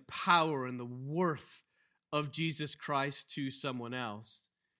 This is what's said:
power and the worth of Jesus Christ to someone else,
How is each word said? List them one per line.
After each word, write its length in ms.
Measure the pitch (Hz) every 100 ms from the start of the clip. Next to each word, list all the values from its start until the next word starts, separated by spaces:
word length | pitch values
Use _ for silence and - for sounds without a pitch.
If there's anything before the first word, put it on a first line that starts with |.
| -
power 580 | - - 175 160 143 127
and 140 | 123
the 60 | 120
worth 760 | 123 135 160 180 147 - - - _ _ _ -
of 180 | 151 147
Jesus 440 | 156 165 151 151 -
Christ 560 | - 143 139 139 -
to 180 | - 135
someone 460 | 131 139 127 117 127
else, 520 | 117 104 113 - - _ _ _